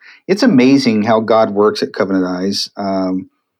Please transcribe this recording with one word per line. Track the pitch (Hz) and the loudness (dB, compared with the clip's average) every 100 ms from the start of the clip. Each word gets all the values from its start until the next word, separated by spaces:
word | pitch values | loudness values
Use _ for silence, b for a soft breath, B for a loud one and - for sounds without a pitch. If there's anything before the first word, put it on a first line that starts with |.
| b b - | b b -4
it's | 202 | 0
amazing | 262 135 123 139 127 107 | 2 4 4 4 2 0
how | 107 110 | 0 0
God | 110 110 110 | 2 0 0
works | 101 104 104 | 2 0 0
at | 117 | -6
Covenant | - 95 95 90 | -4 -2 -2 -2
Eyes. | 90 98 101 - - | -4 -4 -6 -8 -8
Um, | 101 95 92 92 92 _ _ | -6 -4 -4 -6 -8 _ _